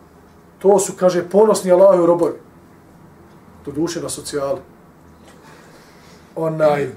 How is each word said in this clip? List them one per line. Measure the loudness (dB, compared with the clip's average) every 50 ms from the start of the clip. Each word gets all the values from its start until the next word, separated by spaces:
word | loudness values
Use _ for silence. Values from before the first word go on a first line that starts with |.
| -20 -20 -20 -20 -20 -20 -20 -20 -20 _ _ -2
To | 2 2 2 2
su, | 2 -2 -4 0
kaže, | 0 0 0 0 -2 -2
ponosni | 2 2 2 2 2 0 0 2 4
Allahovi | 6 6 6 4 4 4
robovi. | 2 2 2 0 -2 -4 -6 -14 _ -20 -20 -20 -20 -20 -20 -20 -20 -20 -20 -20 -20 -20 -20 -20 -20 -20 -20 -20 -20 -20 -20 -18
Doduše | -12 -8 -6 -6 -6 -6 -8
na | -10 -10
socijali. | -10 -12 -12 -10 -8 -6 -6 -6 -6 -8 -10 -16 -20 _ _ _ _ _ -20 -20 -20 -20 -20 -20 -20 -20 -20 -20 -20 -20 -20 -20 -20 -20 -20 -20 -20 -20 -20 -20 -20 -20 -20 -16 -10
Onaj, | -8 -6 -6 -2 0 0 2 2 0 -2 -6 -8